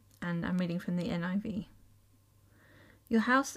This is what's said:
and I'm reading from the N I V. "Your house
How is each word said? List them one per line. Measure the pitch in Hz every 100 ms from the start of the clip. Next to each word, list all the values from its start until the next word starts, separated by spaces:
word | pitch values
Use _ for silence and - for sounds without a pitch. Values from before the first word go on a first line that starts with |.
| _ -
and | 175 170 -
I'm | 180
reading | 175 170
from | - 175
the | 170
N | 170
I | 170 196
V. | 214 180 - - - - _ _ _ _ - - - - - - -
"Your | 226
house | 220 262 269